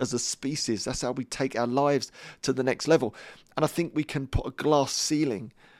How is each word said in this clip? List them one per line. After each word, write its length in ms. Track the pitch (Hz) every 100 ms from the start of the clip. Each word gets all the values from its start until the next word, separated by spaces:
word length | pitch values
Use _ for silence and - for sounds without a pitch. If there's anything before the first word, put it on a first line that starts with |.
as 120 | 123
a 60 | 120
species. 640 | - - 135 147 - 107
That's 160 | - -
how 120 | 127
we 120 | 135
take 320 | - - 135 113
our 100 | 120
lives 460 | 127 143 139 - - - -
to 100 | -
the 100 | 131
next 240 | 127 117 -
level. 280 | 160 120 - - - - -
And 80 |
I 40 | 156
think 260 | - 170
we 100 | 151
can 220 | 147 151 135
put 200 | - 123
a 40 |
glass 420 | - 143 151 135
ceiling 600 | - - 151 151 104 113 - - -